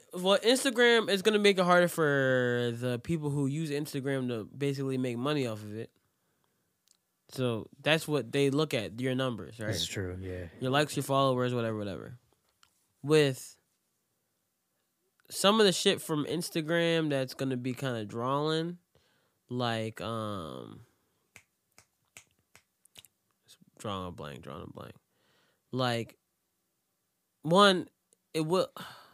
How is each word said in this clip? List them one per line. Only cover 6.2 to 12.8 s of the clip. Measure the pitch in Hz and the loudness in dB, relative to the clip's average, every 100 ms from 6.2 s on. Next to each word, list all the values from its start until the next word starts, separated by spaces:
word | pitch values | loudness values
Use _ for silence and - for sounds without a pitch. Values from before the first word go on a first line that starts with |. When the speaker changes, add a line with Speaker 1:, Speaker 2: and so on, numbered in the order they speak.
| _ _ _ _ _ _ _ _ _ _ _ | _ _ _ _ _ _ _ _ _ _ _
Speaker 1:
So | - 127 113 - - | -2 -2 -2 -6 -4
that's | 143 160 160 | 2 2 2
what | 147 117 | -2 0
they | 139 139 | 2 2
look | 139 156 | 2 0
at, | 127 98 110 | -2 -4 -4
your | 131 | -2
numbers, | 131 131 107 78 113 | 0 -2 -4 -10 -8
right? | 107 | -6
Speaker 2:
That's | 98 - | -4 -4
true, | 110 92 92 | -4 -6 -6
yeah. | 92 90 87 - | -8 -8 -10 -6
Speaker 1:
Your | 127 | 0
likes, | 139 151 - | 2 0 -2
your | |
followers, | 135 135 135 123 123 | -2 2 2 2 0
whatever, | 123 113 110 | -2 -2 -4
whatever. | 101 76 53 123 _ _ _ _ _ _ | -6 -8 -12 -18 _ _ _ _ _ _